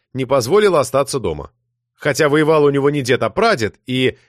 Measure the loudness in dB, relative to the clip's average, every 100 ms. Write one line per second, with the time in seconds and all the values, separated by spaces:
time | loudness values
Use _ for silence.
0 | _ -10 -2 -2 2 2 2 2 0 -2
1 | -2 -4 -6 -8 -10 _ _ _ _ _
2 | -4 0 2 2 2 4 2 2 0 -2
3 | -2 0 0 0 0 0 -2 -6 -6 -2
4 | -2 -2